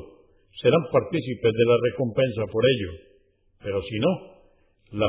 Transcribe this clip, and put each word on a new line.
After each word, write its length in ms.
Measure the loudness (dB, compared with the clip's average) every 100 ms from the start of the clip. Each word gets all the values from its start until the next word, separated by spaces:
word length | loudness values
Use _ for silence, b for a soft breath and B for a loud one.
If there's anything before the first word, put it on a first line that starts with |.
| -6 -20 _ _ _ -2
serán 240 | 2 2 2
partícipes 640 | 0 0 -2 -4 -2 0
de 120 | 2 4
la 120 | 4 2
recompensa 520 | -2 -2 0 -2 -2 -4
por 120 | 0 2
ello, 240 | 2 -4 -12 -20 _ _ _ _ _
pero 180 | -6 -6
si 120 | -4 -2
no, 120 | -2 -2 -6 -20 _ _ _ _ _
la 80 | -2